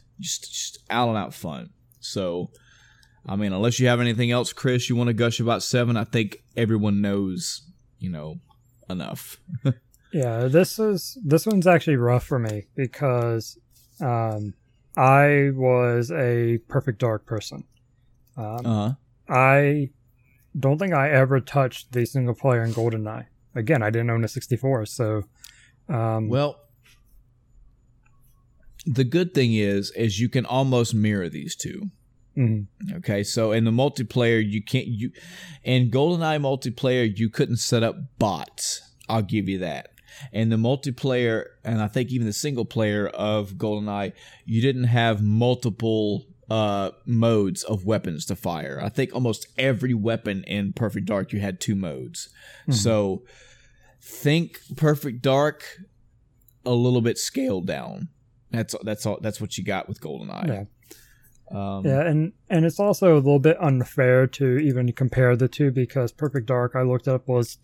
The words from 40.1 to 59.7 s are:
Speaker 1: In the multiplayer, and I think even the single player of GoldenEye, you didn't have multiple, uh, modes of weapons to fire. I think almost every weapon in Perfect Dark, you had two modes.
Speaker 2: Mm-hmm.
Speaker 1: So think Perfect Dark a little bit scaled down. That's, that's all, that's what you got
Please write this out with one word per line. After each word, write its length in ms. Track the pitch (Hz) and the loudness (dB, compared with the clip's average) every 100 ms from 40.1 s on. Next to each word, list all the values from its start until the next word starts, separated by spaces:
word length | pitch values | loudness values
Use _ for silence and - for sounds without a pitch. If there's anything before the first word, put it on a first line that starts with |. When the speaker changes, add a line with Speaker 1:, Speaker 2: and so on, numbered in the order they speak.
| - 135 | -20 -8
Speaker 1:
In 160 | 104 113 | -2 0
the 80 | 113 | 2
multiplayer, 880 | 113 139 139 123 123 123 120 110 - - | 2 0 -4 -4 -2 0 0 0 -4 -12
and 160 | - 110 | -4 -2
I 60 | 107 | -2
think 240 | 135 123 | -2 -2
even 160 | 127 113 | -2 -2
the 60 | |
single 320 | 104 147 131 | -2 -4 -4
player 420 | 110 117 107 104 101 | -4 0 0 0 -2
of 460 | - 104 107 98 | -4 -2 -2 -4
GoldenEye, 580 | 92 110 104 104 101 98 - - - | -6 -4 -4 -4 -4 -6 -8 -20 -18
you 180 | - 113 | -4 0
didn't 220 | 131 127 | 2 2
have 380 | 123 120 117 104 | 2 4 2 2
multiple, 1040 | 104 107 123 123 117 92 113 110 104 101 - - - | 2 4 2 2 -2 -2 0 0 0 -2 -8 -20 -4
uh, 400 | 110 104 101 95 - - | 0 2 0 -4 -6 -2
modes 560 | 117 117 110 98 90 | 2 4 4 2 -2
of 220 | - 104 | -4 -4
weapons 400 | 95 104 95 80 - | 0 0 -2 -6 -6
to 80 | 92 | -6
fire. 440 | 92 82 69 69 | -6 -6 -8 -8
I 60 | 104 | -6
think 260 | - 202 | -4 -2
almost 320 | - 120 107 - - | -2 -2 -2 -8 -2
every 360 | 135 107 127 | 0 0 -2
weapon 500 | 117 107 113 107 95 | 0 -2 -2 -4 -6
in 280 | - 101 101 | -6 -4 -4
Perfect 340 | - 110 95 92 | -4 -4 -4 -4
Dark, 260 | 104 92 | -4 -4
you 80 | 104 | -4
had 200 | 101 90 | -6 -4
two 160 | - 98 | -4 -2
modes. 540 | 90 65 62 - - - - - | -4 -8 -12 -14 -16 -20 -20 -10
Speaker 2:
Mm-hmm. 100 | - | -4
Speaker 1:
So 520 | 120 110 107 101 92 - - - - _ _ _ _ | 0 2 2 0 -4 -10 -20 -20 -20 _ _ _ _
think 580 | - - 143 160 170 - - 131 | -20 -4 0 2 0 -10 -16 0
Perfect 460 | 151 151 147 123 | 2 2 -2 -2
Dark 420 | 135 135 151 147 - - 196 _ _ _ _ _ _ _ | 2 4 2 -2 -12 -20 -20 _ _ _ _ _ _ _
a 80 | 123 | 0
little 300 | 120 123 123 | 2 4 4
bit 160 | 117 - | 2 0
scaled 480 | - 139 - 95 90 | -4 -2 -2 -2 -4
down. 420 | 73 60 - - - _ _ _ | -6 -8 -12 -14 -14 _ _ _
That's, 240 | 113 110 - | -4 -4 -6
that's 240 | 107 104 110 | -6 -4 -4
all, 120 | 101 | -4
that's 200 | 107 - | -6 -6
what 180 | 107 - | -8 -8
you 40 | |
got 260 | 92 | -6